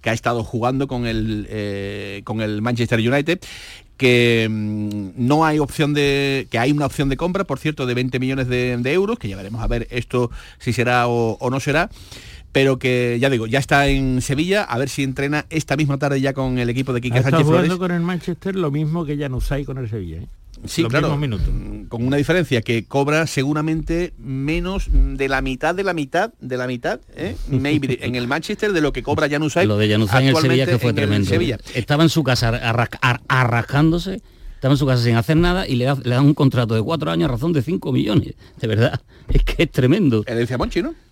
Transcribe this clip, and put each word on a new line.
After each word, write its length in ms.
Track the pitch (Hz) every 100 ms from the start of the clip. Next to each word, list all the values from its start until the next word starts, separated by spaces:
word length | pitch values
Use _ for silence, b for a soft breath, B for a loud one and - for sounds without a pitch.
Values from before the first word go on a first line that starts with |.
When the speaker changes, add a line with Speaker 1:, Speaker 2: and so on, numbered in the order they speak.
Speaker 1:
que 80 | 113
ha 40 |
estado 300 | 110 123 120
jugando 440 | 110 117 120 131 135
con 180 | 127 117
el, 400 | 113 110 104 101
eh, 720 | 107 104 98 98 101 101 101
con 180 | 107 110
el 220 | 107 104
Manchester 360 | 117 117 117 117
United, 400 | 113 143 147 180 B B B B - -
que, 500 | 127 120 120 117 113
mm, 600 | 110 107 107 104 104 95 90
no 280 | 120 151 160
hay 140 | 151
opción 340 | 143 - 147
de, 540 | 147 143 139 139 139 101
que 80 | 117
hay 140 | 143
una 160 | 147 139
opción 220 | - 139
de 80 | 131
compra, 260 | 170 185
por 160 | - 131
cierto, 260 | 156 151 127
de 80 |
veinte 240 | 123 127 131
millones 280 | 131 135 127
de, 280 | 123 123 123
de 160 | 123
euros, 260 | 175 202 233
que 80 | 107
ya 60 | 95
veremos 240 | 95 113
a 60 | 110
ver 200 | 117 113
esto 400 | 123 - 123 120 B B B
si 160 | -
será 340 | 113 120 123 120
o, 260 | 120 113 107
o 100 | 127
no 80 | 131
será, 300 | 143 143 196 B B B B B -
pero 280 | 139 135 127
que, 380 | 127 127 123 120
ya 100 | 139
digo, 180 | 123 113
ya 120 | 131
está 280 | 127 143 139
en 340 | 135 135 123
Sevilla, 420 | - 139 175 202
a 140 | - 117
ver 100 | 135
si 160 | -
entrena 420 | 135 131 139 151 -
esta 260 | 160 - 139
misma 220 | 147 139
tarde 240 | 143 139
ya 100 | 135
con 260 | 135 131 127
el 120 | 120
equipo 240 | 120 131
de 80 | 123
Quique 160 | 120 120
Speaker 2:
Ha 20 |
estado 120 | 120 160
Speaker 1:
Sánchez 100 | 151
Speaker 2:
jugando 280 | 165 165 180
Speaker 1:
Flores. 40 |
Speaker 2:
con 120 | 185
el 100 | 175
Manchester 540 | 170 180 - 170 190 190
lo 160 | 160
mismo 320 | 143 151 170 151
que 120 | 147
Januzaj 480 | 143 127 - 139 139
con 120 | 135
el 120 | 120
Sevilla, 280 | 110 87 80
¿eh? 80 | 120 - - - -
Speaker 1:
Sí, 180 | -
Speaker 2:
Los 60 | 165
Speaker 1:
claro, 180 | 123 -
Speaker 2:
mismos 100 | 143
minutos. 280 | 147 101 -
Speaker 1:
mm, 300 | - - 107 -
con 180 | 117 123
una 80 | 143
diferencia 460 | 139 175 160 120
que 240 | 107 117 101
cobra 420 | 139 143 156 160
seguramente 840 | - 135 151 156 160 - 170 175 -
menos 720 | 120 135 143 170 175 196 -
de 380 | 135 135 135 135
la 140 | 135
mitad, 340 | 135 127 156 180
de 80 |
la 100 | 196
mitad, 380 | 170 135 165 226 _
de 160 | 127 127
la 100 | 127
mitad, 360 | 123 151 208 - -
¿eh? 180 | 175 -
Speaker 2:
<laughs> 60 | -
Speaker 1:
Maybe 500 | 135 139 151 135 127
en 140 | 135 123
el 100 | 120
Manchester 460 | 147 160 208 208
de 80 | 180
lo 140 | 147
que 100 | 127
cobra 240 | 117 147 151
Januzaj 360 | 147 156 170 107
Speaker 3:
Lo 120 | 104
de 120 | 107
Januzaj 320 | 107 110 131
en 60 | 135
el 60 | 127
Sevilla, 260 | 131 127
Speaker 1:
actualmente 80 | 131
Speaker 3:
que 80 | 123
fue 120 | 123
Speaker 1:
en 60 | 104
el 60 |
Speaker 3:
tremendo, 240 | 101 104 95
¿eh? 60 |
Speaker 1:
Sevilla. 240 | - 175 104 - 123
Speaker 3:
Estaba 280 | 104 147
en 60 | 165
su 140 | 165
casa 240 | 131 123 117
arras-, 480 | 117 117 113 110 -
ar-, 180 | 127 120 -
arrascándose, 920 | 131 127 120 110 139 160 170 175 196 b b b
estaba 200 | b 131
en 40 | 139
su 80 | 135
casa 180 | 127
sin 120 | 120 117
hacer 220 | 117 160
nada 300 | 175 180 190
y 80 | 123
le 100 | 127
da, 120 | 135
le 80 | - 123
dan 100 | 143
un 80 |
contrato 400 | 143 139 123 113
de 80 | 113
cuatro 300 | 107 165 156
años 180 | 170 165
a 40 |
razón 180 | - 160
de 80 | 156
cinco 300 | 117 185 -
millones. 420 | 127 202 190 - - b -
De 80 | 117
verdad, 340 | 104 123 - _ -
<laughs> 120 | -
es 140 | -
que 200 | - -
es 80 | 170
tremendo. 520 | - 123 190 160 110 101
Speaker 1:
Herencia 320 | 117 123 127
Monchi, 240 | 220 -
¿no? 140 | 247 330 _